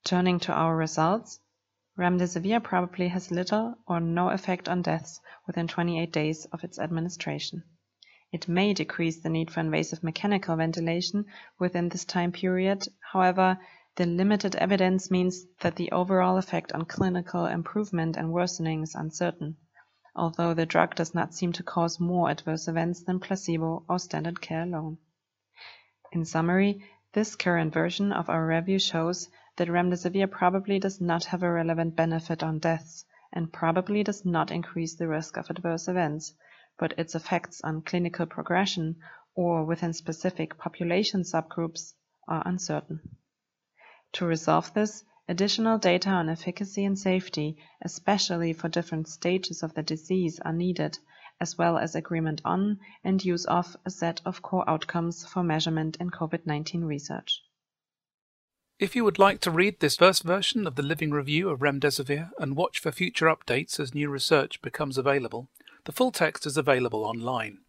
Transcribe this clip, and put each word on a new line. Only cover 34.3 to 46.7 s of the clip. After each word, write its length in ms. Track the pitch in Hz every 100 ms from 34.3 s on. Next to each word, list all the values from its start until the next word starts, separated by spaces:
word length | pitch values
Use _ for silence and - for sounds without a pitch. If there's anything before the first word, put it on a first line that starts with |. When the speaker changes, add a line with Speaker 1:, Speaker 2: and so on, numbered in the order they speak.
| 165 156
Speaker 1:
increase 440 | 165 170 175 165 165
the 140 | 165
risk 260 | 156 160 -
of 140 | -
adverse 400 | 180 170 165 175
events, 440 | 180 160 151 - _ _ - _ -
but 180 | 160 -
its 160 | 165
effects 480 | 160 - 170 - -
on 180 | - 156
clinical 420 | - 175 175 170 160
progression 720 | - 160 175 202 180 160 165 - - _ -
or 300 | 175 170 156
within 280 | 165 170
specific 640 | 165 - 160 185 185 160 -
population 640 | 170 - 170 180 208 196
subgroups 720 | 170 165 160 - 165 165 - _ _ _ -
are 140 | 160
uncertain. 560 | - 180 - 151 - 160 - - _ _ _ _ _ _ - - _
To 120 | - 175
resolve 480 | 160 160 160 -
this, 300 | 214 214 - _ _ -
additional 500 | 175 202 - 226 220
data 320 | 190 180 196
on 180 | 185 160
efficacy 560 | 165 185 175 196